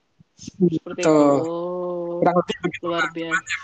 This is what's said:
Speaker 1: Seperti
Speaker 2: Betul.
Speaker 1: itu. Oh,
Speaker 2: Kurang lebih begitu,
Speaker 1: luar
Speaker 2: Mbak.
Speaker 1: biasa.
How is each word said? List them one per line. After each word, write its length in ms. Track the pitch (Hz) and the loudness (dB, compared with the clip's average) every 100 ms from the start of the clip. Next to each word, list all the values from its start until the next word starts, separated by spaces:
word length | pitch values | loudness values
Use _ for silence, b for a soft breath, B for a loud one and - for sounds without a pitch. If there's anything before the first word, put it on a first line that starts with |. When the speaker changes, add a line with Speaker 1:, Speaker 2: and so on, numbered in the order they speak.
| _ _ _ _ | _ _ _ _
Speaker 1:
Seperti 640 | - - 175 160 175 180 | -12 0 2 0 -6 -2
Speaker 2:
Betul. 320 | 170 151 147 | 4 6 6
Speaker 1:
itu. 160 | 139 165 | 4 0
Oh, 720 | 170 175 180 180 175 170 175 | -4 -4 -4 -4 -4 -6 0
Speaker 2:
Kurang 160 | 170 175 | 2 2
lebih 200 | - - | 0 -4
begitu, 240 | 165 - | -6 -6
Speaker 1:
luar 200 | 175 170 | -4 -2
Speaker 2:
Mbak. 100 | 160 165 | -2 -4
Speaker 1:
biasa. 240 | 165 180 - 165 | -4 -4 -4 -10